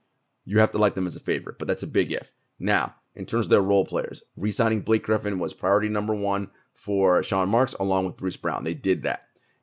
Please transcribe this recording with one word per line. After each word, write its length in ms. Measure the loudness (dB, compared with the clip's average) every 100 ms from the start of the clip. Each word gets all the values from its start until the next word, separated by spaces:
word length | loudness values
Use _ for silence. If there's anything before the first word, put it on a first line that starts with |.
| _ _ _ _ -2
you 120 | 2
have 120 | 4
to 60 | 4
like 160 | 0
them 120 | 0 -4
as 100 | -4
a 40 |
favorite, 380 | -4 -4 -4 -8
but 100 | -4
that's 140 | -4
a 40 | -2
big 260 | 0 0
if. 180 | -2 -8 _ _ -8
Now, 360 | -2 0 -2 -8 _
in 120 | -14 -4
terms 200 | -2 2
of 40 |
their 100 | 4
role 240 | 4 2
players, 380 | 2 -2 -4 -8 -16 -6
re-signing 420 | -4 0 0 0
Blake 220 | 0 0
Griffin 360 | 2 -2 -2 -4
was 140 | -4
priority 360 | -4 2 2 2
number 240 | -2 -2
one 360 | -2 0 -2 -4 _ _
for 500 | _ -4 2 4 4
Sean 280 | 2 0 2
Marks 240 | 2 2 0
along 280 | -2 0 -2
with 100 | -4
Bruce 200 | -6 -4
Brown. 260 | -4 -4
They 80 | -4
did 280 | -2 0 0
that. 220 | 0 -6 _ _ _ _